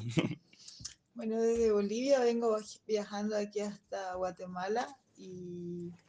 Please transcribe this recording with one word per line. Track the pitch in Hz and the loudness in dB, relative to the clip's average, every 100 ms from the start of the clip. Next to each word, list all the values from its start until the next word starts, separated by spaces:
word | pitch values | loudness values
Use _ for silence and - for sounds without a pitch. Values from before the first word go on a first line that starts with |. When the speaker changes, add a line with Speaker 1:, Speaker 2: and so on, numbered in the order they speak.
Speaker 1:
<laughs> | 113 113 - - _ - - - - - _ | 2 0 0 -2 _ -20 -20 -14 -14 -16 _
Speaker 2:
Bueno, | 233 226 220 | -8 -2 0
desde | 226 233 226 | 2 4 4
Bolivia | 208 202 220 262 277 | 4 2 2 4 6
vengo | 240 233 233 214 | 6 4 4 2
viaj-, | 208 - - | -2 -12 -2
viajando | 214 202 202 214 214 | -2 0 -2 0 0
aquí | 208 208 | -2 -2
hasta | 208 208 - 196 190 | -4 -6 -8 -8 -4
Guatemala | 185 185 180 185 180 190 220 277 - _ - | -2 -4 -4 -8 -6 -2 -2 -2 -8 _ -18
y, | 190 180 180 175 175 175 175 170 | -14 -10 -10 -8 -8 -8 -8 -12